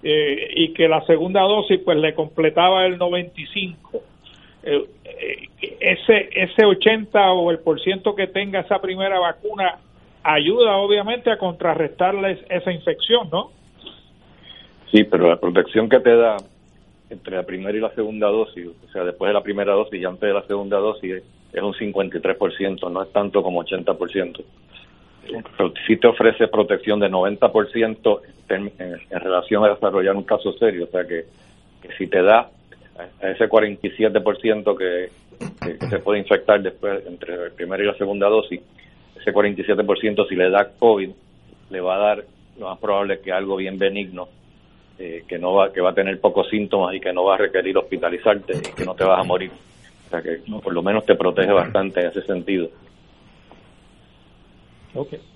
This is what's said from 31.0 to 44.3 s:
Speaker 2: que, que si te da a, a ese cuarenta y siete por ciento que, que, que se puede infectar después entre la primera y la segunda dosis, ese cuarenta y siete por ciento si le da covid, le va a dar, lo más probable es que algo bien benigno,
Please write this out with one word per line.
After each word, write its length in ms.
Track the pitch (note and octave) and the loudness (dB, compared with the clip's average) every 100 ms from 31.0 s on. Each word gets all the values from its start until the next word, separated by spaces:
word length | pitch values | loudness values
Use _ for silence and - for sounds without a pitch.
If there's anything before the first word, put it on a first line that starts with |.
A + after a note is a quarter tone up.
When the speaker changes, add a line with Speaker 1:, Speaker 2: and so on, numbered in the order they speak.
| F2 | -4
Speaker 2:
que, 180 | E2+ - _ _ _ _ _ | -8 -10 _ _ _ _ _
que 120 | - - | -20 -10
si 100 | F2+ | -2
te 140 | F#2+ | 4
da 280 | F#2 A2 B2 _ _ - - - | 6 6 4 _ _ -20 -20 -20
a, 260 | F2 _ G2 | -20 _ -8
a 60 | |
ese 160 | - A2 | -2 2
cuarenta 400 | A2 G#2+ G2+ G2 | 4 2 -4 -8
y 40 | |
siete 280 | - A2 G2+ | -2 0 0
por 220 | G2 G2+ | -2 -2
ciento 340 | A2+ G#2+ G2+ G2 | -2 -2 -2 -2
que, 320 | F#2 F2 F2+ _ _ - - - | -2 -4 -8 _ _ -16 -16 -10
que, 160 | F2 D#2+ | -10 -8
que 100 | B2+ | -6
se 120 | G2+ | -4
puede 200 | G2+ G#2 | -2 -2
infectar 420 | G2 G2+ - G#2 | 2 0 4 2
después 440 | F#2+ - G2+ G2 F2+ | 2 -6 -6 -6 -8
entre 300 | F2 - F2 | -16 -12 -10
la 120 | F2 - | -10 -10
primera 260 | F2 F#2+ | -8 -2
y 40 | G2+ | -2
la 80 | G2+ | -2
segunda 320 | G2 G2+ G2+ | -4 0 2
dosis, 320 | A2 - F2+ _ _ - _ _ - | 2 0 -10 _ _ -20 _ _ -6
ese 120 | - | -2
cuarenta 300 | G3 D3 G#2 | 2 0 -2
y 20 | |
siete 220 | A2+ G#2 G2+ | -2 -2 0
por 120 | G2 | 0
ciento 260 | G#2+ G2+ G2 | 0 0 -2
si 100 | F2+ | 2
le 140 | F#2 | 2
da 200 | G2 G2+ - | 4 0 2
covid, 340 | A#2+ G#2 F#2+ - _ _ _ - - | 4 4 0 -10 _ _ _ -20 -14
le 100 | F#2+ | -6
va 160 | F2+ F#2+ | -2 0
a 40 | |
dar, 240 | G#2 G#2 - _ _ - | 0 0 -6 _ _ -14
lo 80 | F#2+ | -14
más 120 | F#2+ | -8
probable 340 | G#2 G2+ G2+ | -2 -2 0
es 60 | G2 | -4
que 100 | F#2+ | -4
algo 240 | F#2 G2 G2 | -4 -4 -4
bien 220 | F#2+ F#2+ | -6 -2
benigno, 500 | G2 G2+ F#2+ F2+ F2+ | -2 -2 -10 -12 -16